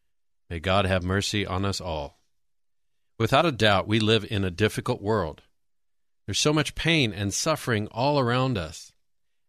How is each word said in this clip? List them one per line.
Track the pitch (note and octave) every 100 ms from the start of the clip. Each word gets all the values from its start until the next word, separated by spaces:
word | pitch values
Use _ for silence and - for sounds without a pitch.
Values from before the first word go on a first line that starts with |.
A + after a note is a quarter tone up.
| _ _ _ _ _
May | E2+
God | F#2+ F#2+ F#2+
have | F#2+
mercy | F2 G2 - G#2 F2+
on | F2+
us | G2 F#2+
all. | F2+ D#2+ G2+ - _ _ _ _ _ _ _ _ _ -
Without | A2+ C3+ E3
a |
doubt, | A#2 A2 G2 F2
we | A2
live | G#2+ A2 G2
in | G#2
a | F#2+
difficult | E2+ G#2 - A#2 A#2+
world. | G2 A2 E2 - _ _ _ _ _ _ _ _ -
There's | G2
so | D3+
much | D3+ C#3+ -
pain | D#3+ D#3+ A#2+
and | F#2+ G2+
suffering | F#2+ D#3+ D3+ - G#2+ G#2+
all | A2+ C3+ D3
around | A#2+ B2 C3 A2+
us. | D#2 - - _ _ _ _ _